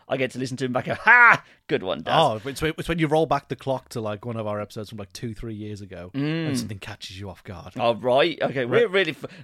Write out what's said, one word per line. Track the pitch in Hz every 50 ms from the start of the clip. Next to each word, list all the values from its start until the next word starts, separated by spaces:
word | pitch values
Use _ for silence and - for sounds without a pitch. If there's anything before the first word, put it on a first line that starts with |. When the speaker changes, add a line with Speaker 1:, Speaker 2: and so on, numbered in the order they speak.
| _ -
Speaker 1:
I | - 135
get | 135 123
to | - 123
listen | 131 123 127 120
to | 131
them | 127 120
back | 123 117 -
and, | 131 -
'Ha! | - 214 233 247 240 233 - - - - _ _ _ -
Good | 120 131 -
one, | 92 85 - -
Daz.'" | - 120 151 165 139 110 107 101
Speaker 2:
Oh, | 139
it's | 135 -
when, | 156 156 160 -
it's | - -
when | 165 170
you | 160 147
roll | 151 156 160
back | 139 147 139 - -
the | 139
clock | - - 135 131 127 - -
to, | - 127
like, | 110 107 104 101 -
one | 120 117 113
of | 107
our | 107 104 104
episodes | 104 104 - 117 107 -
from, | - 107
like, | 101 95 -
two, | - - 120 110
three | - - 117 110
years | 104 107 104 107 98
ago, | 101 92 95 87 87 92 -
Speaker 1:
Mm. | 135 143 151 156 165 165 -
Speaker 2:
and | - 120
something | 117 101 107 98
catches | - - 104 - - - 95 92
you | 101 98
off | 85 - -
guard. | - 101 85 82 92 - -
Speaker 1:
Oh, | 117 117 117
right. | 104 120 123 123 135 156 175 - -
Okay, | - 139 120 135 127
we're | 120 139 226
Speaker 2:
Right. | 240 208
Speaker 1:
really | 175 196 190 156 139
fu-, | - - - - -